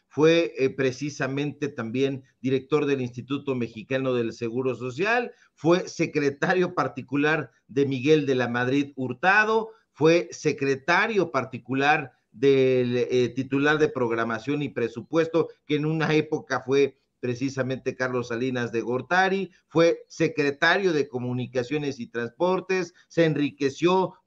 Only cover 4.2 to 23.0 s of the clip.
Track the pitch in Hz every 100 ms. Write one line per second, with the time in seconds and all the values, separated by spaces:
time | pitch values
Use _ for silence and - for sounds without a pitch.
4.2 | 113 110 117 120 131 113 127 127 202 240
5.2 | 240 - _ _ 151 180 180 - 151 151
6.2 | 143 139 160 185 180 175 131 131 123 139
7.2 | 151 156 131 _ _ 120 139 135 131 156
8.2 | 139 127 120 120 123 143 143 - 127 123
9.2 | 185 202 214 220 220 - _ - 156 170
10.2 | 170 - 151 - 139 135 156 180 220 208
11.2 | 165 131 117 117 - 135 143 156 131 _
12.2 | _ 107 139 135 131 127 123 123 117 123
13.2 | 120 131 131 139 147 151 151 131 120 113
14.2 | 113 113 139 147 139 - 117 - 101 160
15.2 | 160 165 - - - 147 151 160 151 156
16.2 | 151 151 - 127 127 139 135 - _ _
17.2 | 123 120 135 135 127 131 131 127 127 127
18.2 | 117 117 131 123 117 113 107 127 123 180
19.2 | 190 196 185 _ _ 156 170 160 - -
20.2 | 165 - 143 139 170 185 190 151 135 123
21.2 | 123 123 123 127 120 147 143 127 117 117
22.2 | 117 - 180 185 180 185 175 -